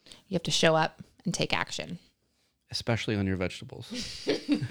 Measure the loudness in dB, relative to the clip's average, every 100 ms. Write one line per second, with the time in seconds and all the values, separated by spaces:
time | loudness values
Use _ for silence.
0 | -20 -20 -4 -4 0 4 6 6 4 -2
1 | -20 _ -4 0 0 0 -2 -6 -8 -10
2 | _ _ _ _ _ _ -10 -6 0 0
3 | 2 2 2 2 -2 -4 -12 -12 -10 -8
4 | -8 -4 -2 -2 0 0 0